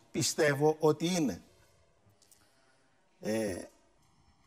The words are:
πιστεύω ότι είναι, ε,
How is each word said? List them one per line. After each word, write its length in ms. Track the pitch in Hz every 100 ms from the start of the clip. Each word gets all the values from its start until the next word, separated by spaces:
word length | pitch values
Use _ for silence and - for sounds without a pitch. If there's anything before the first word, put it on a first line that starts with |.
| -
πιστεύω 640 | - 139 - 151 139 151 156
ότι 260 | 156 151 165
είναι, 360 | 180 139 85 - _ _ _ _ _ _ _ _ - _ _ _ _ _ _ _ _
ε, 360 | - 110 107 90 - - _ _ _ _ _ _